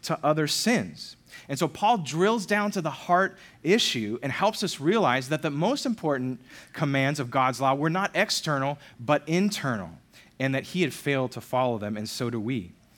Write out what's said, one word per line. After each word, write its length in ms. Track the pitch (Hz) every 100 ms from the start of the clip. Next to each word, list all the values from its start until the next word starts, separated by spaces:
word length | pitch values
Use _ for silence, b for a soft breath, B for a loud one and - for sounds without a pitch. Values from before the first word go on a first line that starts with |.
to 180 | - 160
other 240 | 147 156 147
sins. 680 | - 220 226 90 - - - - B B
And 120 | 135
so 80 | 160
Paul 320 | - 208 233
drills 480 | 131 156 202 233 185
down 240 | 208 208
to 100 | 202
the 80 | 156
heart 480 | - - 180 190 - B B
issue 560 | 151 233 - 127 104 113
and 80 | 139
helps 320 | - 196 -
us 160 | 190 -
realize 500 | 147 220 151 127 127
that 140 | 151
the 80 | 156
most 340 | 143 196 285 269
important 560 | 220 156 135 127 127 B B B
commands 460 | - 147 139 135 147
of 100 | 123
God's 320 | 135 131 120
law 140 | 135 139
were 160 | 160
not 200 | 180 196 170
external, 640 | 220 - 165 139 139 147 B B
but 240 | 117 147 156
internal, 640 | 175 202 - 139 110 160 - _ B B B
and 160 | 135
that 100 | 135
he 180 | - 180
had 120 | 147
failed 380 | - 147 135 127
to 100 | 117
follow 360 | - 127 127 113
them, 180 | 104 107
and 140 | 107
so 200 | - 120
do 100 | 113
we. 340 | 110 127 87 - _